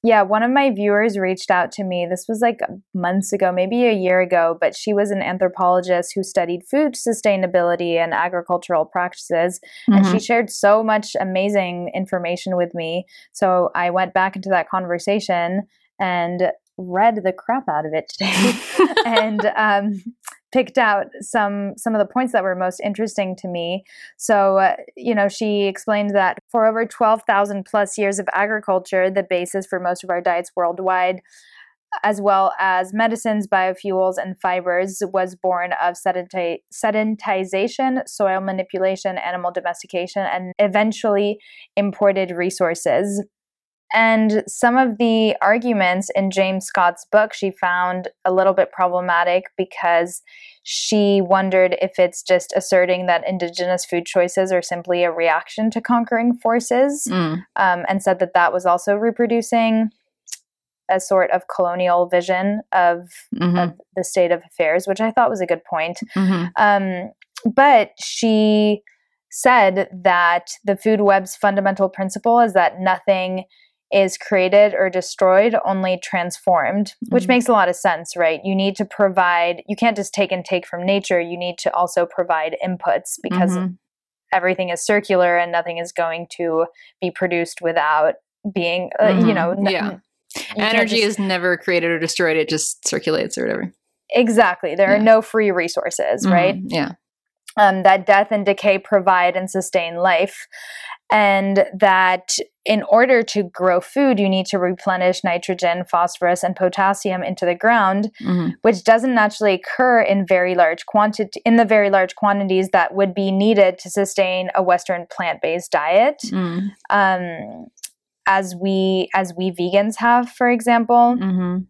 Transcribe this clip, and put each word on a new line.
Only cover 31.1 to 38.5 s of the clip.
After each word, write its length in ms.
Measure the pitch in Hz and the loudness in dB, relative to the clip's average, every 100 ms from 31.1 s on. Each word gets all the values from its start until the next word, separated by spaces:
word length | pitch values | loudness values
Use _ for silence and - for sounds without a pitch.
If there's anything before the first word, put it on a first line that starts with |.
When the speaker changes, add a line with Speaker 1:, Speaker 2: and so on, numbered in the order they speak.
| 185 _ - _ - - _ _ - | -4 _ -20 _ -20 -20 _ _ -4
Speaker 1:
as 200 | 208 202 | -4 0
well 320 | 202 190 190 - | 2 2 2 0
as 360 | 190 185 185 | 0 0 -2
medicines, 520 | 202 226 226 233 214 196 | -2 -2 -2 -2 -4 0
biofuels, 680 | 190 185 185 202 185 185 185 | 0 0 -2 -4 0 0 -2
and 240 | 185 185 | -8 -6
fibers, 600 | 190 185 180 175 190 190 196 | -4 -2 -2 -2 -2 -6 -4
was 220 | 190 185 | -2 -4
born 380 | 185 185 180 180 170 | -4 -4 -2 -4 -2
of 140 | 170 175 | -4 -2
sedenta-, 640 | 190 180 180 185 175 165 _ | -4 -4 -6 -6 -4 -6 _
sedentization, 1400 | - 220 214 214 214 - 190 190 190 214 - 262 254 - | -6 -2 -2 -2 -4 -4 -4 -2 -2 -4 -2 -4 -4 -6
soil 320 | - 196 190 | -2 -2 0
manipulation, 800 | 190 | -4